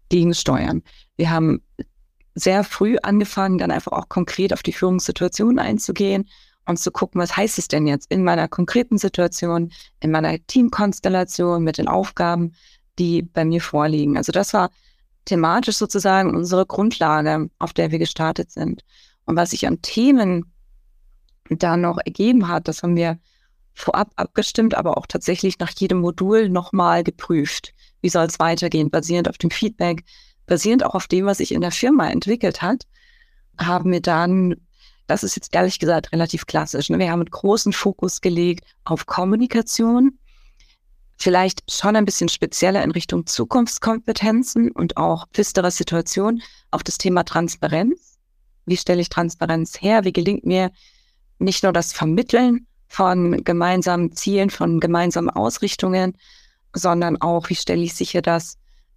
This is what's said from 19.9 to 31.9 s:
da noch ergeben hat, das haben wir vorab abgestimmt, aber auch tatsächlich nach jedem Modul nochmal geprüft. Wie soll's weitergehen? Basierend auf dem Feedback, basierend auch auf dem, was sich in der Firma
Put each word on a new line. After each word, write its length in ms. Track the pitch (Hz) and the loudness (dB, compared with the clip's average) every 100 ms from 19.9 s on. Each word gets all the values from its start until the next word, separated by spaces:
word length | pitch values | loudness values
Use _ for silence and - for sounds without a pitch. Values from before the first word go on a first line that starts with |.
| - 254 269 190 175 170 _ - - _ _ _ _ _ _ _ | 2 4 4 4 0 -4 _ -20 -20 _ _ _ _ _ _ _
da 260 | 160 175 170 | -2 0 2
noch 220 | 175 170 | 0 -2
ergeben 500 | - - 214 254 175 | -6 0 2 4 2
hat, 200 | 170 170 | -2 -4
das 140 | 160 | -4
haben 140 | 175 170 | 0 0
wir 220 | 170 165 _ _ _ _ _ | 0 -2 _ _ _ _ _
vorab 360 | - - - 208 - | -6 -2 -2 -2 -4
abgestimmt, 580 | - - - - 226 | -4 -2 -2 2 2
aber 220 | - 170 - | 2 0 -2
auch 100 | - | -4
tatsächlich 520 | - - 180 196 - | -6 -4 -2 -2 -2
nach 140 | 165 - | -8 -4
jedem 240 | 190 180 | 0 0
Modul 480 | 175 170 185 220 214 | 0 -2 2 2 4
nochmal 560 | 180 180 190 175 170 | 0 -2 0 2 2
geprüft. 720 | 170 - - 165 147 - - - _ _ | 0 -4 -2 0 0 -6 -12 -20 _ _
Wie 80 | 180 | 0
soll's 300 | 170 165 - | 2 0 0
weitergehen? 520 | 165 170 175 160 151 | 0 0 0 0 0
Basierend 380 | 165 156 175 175 | 0 0 0 0
auf 80 | - | 0
dem 140 | 170 | -2
Feedback, 540 | - 214 - 175 165 - - _ _ - | 0 -4 -2 -4 -4 -8 -20 _ _ -2
basierend 380 | 175 214 247 | 0 2 2
auch 100 | - | 2
auf 120 | 190 - | -2 -2
dem, 200 | 185 196 | 0 0
was 120 | 196 | -2
sich 140 | - | -2
in 80 | 165 | -2
der 100 | 175 | -2
Firma 380 | - 240 | -2 2